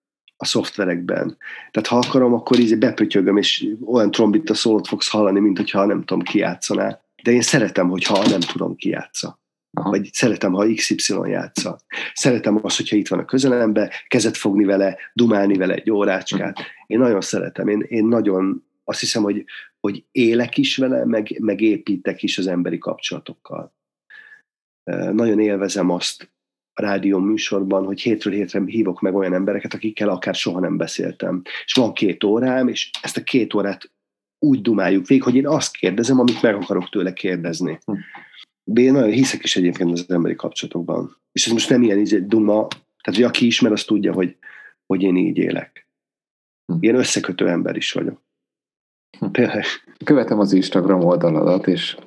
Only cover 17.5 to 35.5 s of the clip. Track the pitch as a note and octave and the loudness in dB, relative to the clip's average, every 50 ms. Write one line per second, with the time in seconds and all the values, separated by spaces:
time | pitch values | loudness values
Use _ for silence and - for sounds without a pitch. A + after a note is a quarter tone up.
17.5 | - - F#2+ G#2 G#2 G#2 - - A#2+ A2 G#2+ A2+ A#2 A2+ G#2+ G#2 F#2+ F#2 F#2+ F#2+ | -6 -4 -2 -2 0 -2 -2 -4 -2 0 2 2 2 2 2 2 0 0 0 0
18.5 | G2 - _ _ _ _ - - - - - - - A#2 G#2 G2+ G#2 G#2 - - | -2 -4 _ _ _ _ -10 -10 -8 -6 -4 -4 -2 -2 0 0 -2 -4 -6 -10
19.5 | - - - - _ _ - G2+ G2+ - _ _ - C3+ A#2+ A2+ A#2 A#2+ A#2+ A#2 | -18 -20 -20 -20 _ _ -6 -6 -6 -6 _ _ -2 2 2 2 2 2 0 -2
20.5 | - - C3+ - - C3+ C3 B2+ C3 B2+ B2 A#2+ A2+ A2 G#2+ - - - A2 G#2+ | 0 0 0 0 0 0 0 0 0 0 0 0 -2 -2 -2 -4 -6 -4 -2 -2
21.5 | G2 G2 A2 A2 G2+ - - - G2 F#2 - G2 F2+ - - F#2 - - F#2 F#2+ | 0 2 2 2 0 0 -2 -4 -6 -4 -4 -6 -6 -4 -4 -4 -4 -2 -2 -2
22.5 | F2+ F2 F2 F2+ F2 E2 - F2 - - - - E2+ D#2 - - - _ _ - | -2 -2 -2 -2 -4 -6 -6 -8 -8 -6 -8 -10 -10 -10 -12 -16 -20 _ _ -14
23.5 | - - E2 - _ _ _ _ _ _ _ _ - - - - - _ _ _ | -12 -12 -12 -14 _ _ _ _ _ _ _ _ -20 -20 -20 -20 -20 _ _ _
24.5 | _ _ _ _ _ _ - - F2+ F2+ F2+ F2+ G2+ A2 A#2 A#2 G#2 G#2+ G#2+ G#2 | _ _ _ _ _ _ -10 -8 -6 -6 -4 -2 0 2 2 2 2 2 2 2
25.5 | G2+ F#2+ G2 F#2 F2+ G2 F2+ F2+ F2+ F2+ - - - - - _ _ _ _ _ | 2 0 -2 -2 -2 0 0 0 0 0 -2 -6 -8 -10 -18 _ _ _ _ _
26.5 | _ _ _ _ - - G#2 G2+ G2 F#2+ F#2+ G2+ G2 F#2 F#2+ G2+ G#2+ G#2+ - - | _ _ _ _ -8 -6 -4 -2 -2 0 2 2 2 2 2 0 0 -2 -2 -2
27.5 | A2 G2 G2 F#2+ G2 F#2+ G2 G2 G2+ - - A#2+ G#2+ G#2+ - G#2 F#2 G#2 G2 F2+ | -2 -2 -2 0 0 0 0 -2 -6 -4 -2 -2 -2 0 -2 -4 -2 -2 -4 -2
28.5 | - G2 F#2+ F#2 G#2+ A2 G#2 F#2 E2+ - G2+ F#2+ F#2 G2 F#2+ F#2 F#2 F#2 G2 G#2 | -2 -2 -2 -2 0 0 0 0 -2 -2 -2 0 0 0 0 0 0 0 0 0
29.5 | G2 G2+ - - - G2 - G#2+ G#2+ - G#2+ G2+ F#2 F2+ - G2+ F#2 - - A2 | -2 -4 -6 -8 -10 -6 -8 -8 -4 -2 -2 -2 -2 -2 -4 -6 -4 -4 -4 -4
30.5 | E2+ F2+ F2+ E2+ G2 G#2 - - - - F2+ F2 F#2 - F#2+ F2+ F#2 F#2 - - | -2 -2 -2 -2 -2 -2 -4 -4 -4 -6 -6 -6 -6 -6 -6 -6 -6 -6 -8 -10
31.5 | - - - - - C3 A#2+ G#2+ - - A2 F#2+ F2+ - - G2+ G#2+ A#2 B2+ C3 | -14 -14 -8 -2 0 2 2 2 0 0 -2 -2 0 0 0 2 2 2 2 0
32.5 | B2+ C3 B2+ B2 - - - - - - - - - - - - - B2+ G#2+ - | 0 2 0 0 -2 -4 -8 -8 -10 -12 -10 -8 -8 -8 -6 0 0 0 0 2
33.5 | - G#2 G2 G2+ F#2+ - - - _ _ _ _ _ _ _ _ _ - D3+ D3 | -2 -2 -2 -2 -4 -8 -12 -20 _ _ _ _ _ _ _ _ _ 0 2 2
34.5 | C3+ A2 G2 A#2 A2 G2 F#2 F2 G2 G2 F2+ - C#3 C3 C3+ B2+ A#2+ C3+ C#3 C#3+ | 2 4 2 2 2 2 4 2 2 2 4 4 4 4 4 4 2 2 2 2